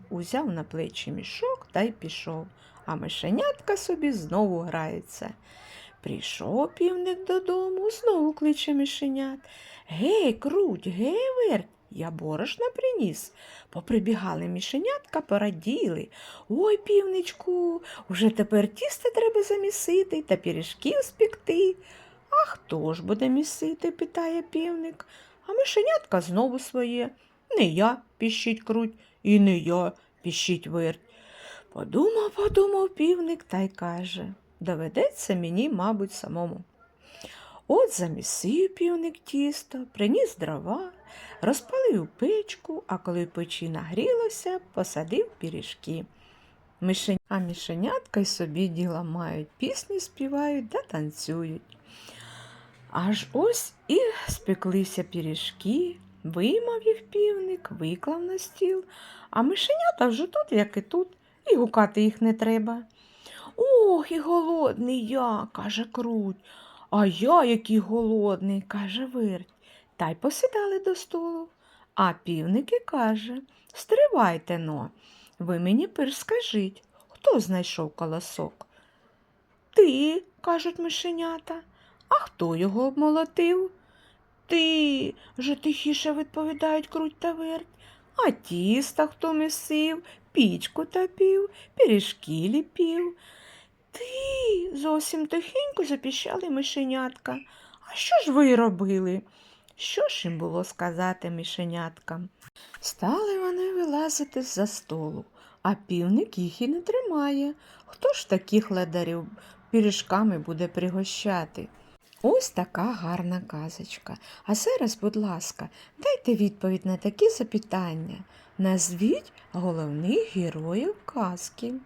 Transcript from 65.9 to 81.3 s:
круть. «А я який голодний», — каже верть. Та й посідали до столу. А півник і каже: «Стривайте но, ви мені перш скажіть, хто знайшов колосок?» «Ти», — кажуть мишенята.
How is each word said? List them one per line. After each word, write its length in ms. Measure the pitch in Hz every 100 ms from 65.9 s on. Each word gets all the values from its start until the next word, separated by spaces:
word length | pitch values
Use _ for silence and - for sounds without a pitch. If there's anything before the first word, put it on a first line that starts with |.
круть. 440 | - 233 226 196 190 - - - - -
«А 160 | 208 196
я 380 | 165 233 339
який 360 | 254 226 226 220
голодний», — 800 | 190 226 226 220 202 190 190 196 190
каже 380 | 202 196 208 262
верть. 480 | 247 214 180 180 _ _ - _ -
Та 140 | 160
й 60 | 165
посідали 640 | 277 302 - 427 403 381
до 160 | 381 370
столу. 520 | - 339 339 330 330 _ _ _ _ -
А 180 | 190 170
півник 500 | - 165 160 214 285
і 60 | 480
каже: 640 | 480 285 226 214 220 254 269 _ _
«Стривайте 840 | - - 453 587 370 202 165 - 170
но, 320 | 160 151 - - _ - - _
ви 200 | 175 175
мені 280 | 180 226 392
перш 300 | - 269 277
скажіть, 640 | - 453 480 214 190 - _ _ _
хто 320 | - - 320
знайшов 560 | 180 185 180 - 156 -
колосок?» 720 | 170 160 - - 151 - - _ _ _ _ _ _ _ _ _ _
«Ти», — 500 | - 359 262 294 339 - _
кажуть 380 | - 339 349 349
мишенята. 800 | 339 - 349 339 330